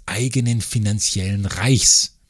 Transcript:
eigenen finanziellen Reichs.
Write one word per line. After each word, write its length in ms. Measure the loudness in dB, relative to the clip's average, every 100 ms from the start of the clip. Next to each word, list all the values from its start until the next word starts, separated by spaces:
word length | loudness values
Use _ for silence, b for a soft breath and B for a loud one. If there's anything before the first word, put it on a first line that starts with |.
| -8
eigenen 540 | -4 -2 0 0 -2
finanziellen 880 | -2 -2 0 0 -2 -2 -2 -2 -2
Reichs. 720 | 0 2 4 4 2 0 _ _